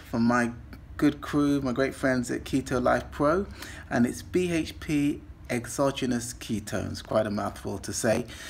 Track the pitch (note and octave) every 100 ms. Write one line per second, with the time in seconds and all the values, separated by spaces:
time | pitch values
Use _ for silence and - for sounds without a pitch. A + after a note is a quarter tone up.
0 | - A#2+ A#2 A#2+ A#2 A#2+ - - - -
1 | D3 D3 - D3+ C#3+ C#3+ C3+ A#2+ C3+ -
2 | C#3 B2+ A#2+ B2 - C3+ C3 C3 B2 B2
3 | - - D3 F3+ G3+ - - - - B2+
4 | A#2+ - - F3+ F3 E3 D#3 - - D3
5 | C#3+ - - - - A#2+ A#2 - C#3 C3+
6 | B2+ A#2+ A#2+ - - A2 - G2 F#2+ F#2
7 | - A2 G#2+ G2+ G2+ - - G2 - -
8 | A#2 A2 A#2 - -